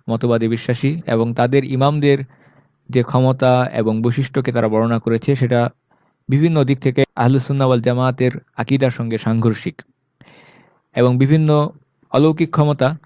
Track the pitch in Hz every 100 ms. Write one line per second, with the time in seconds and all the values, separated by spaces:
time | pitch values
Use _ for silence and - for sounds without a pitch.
0 | - 113 123 113 113 113 - 117 139 165
1 | - 113 117 120 123 135 131 131 139 151
2 | 143 139 131 _ _ _ _ _ - 123
3 | 120 127 131 131 127 127 123 117 110 110
4 | 120 139 131 139 131 117 113 110 117 117
5 | 117 113 - 131 120 120 120 - _ _
6 | _ _ - 139 165 156 131 131 139 131
7 | 135 - 120 135 131 139 131 123 123 123
8 | 127 127 127 - - - 120 135 131 -
9 | 117 113 110 113 113 107 - - - _
10 | _ _ _ - - _ _ _ _ 120
11 | 123 127 135 156 151 151 147 - _ _
12 | _ 131 156 156 160 160 147 143 131 156